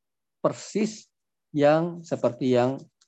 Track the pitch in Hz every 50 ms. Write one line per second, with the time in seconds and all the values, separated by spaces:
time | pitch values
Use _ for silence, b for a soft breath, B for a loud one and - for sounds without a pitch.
0 | _ _ _ _ _ _ _ _ - 151 127 - - - - 196 220 214 - -
1 | - _ _ _ _ _ _ _ _ _ - 147 143 143 151 160 165 175 170 175
2 | 165 - 139 127 - 120 123 - 147 127 127 120 123 127 135 139 - - _ _
3 | _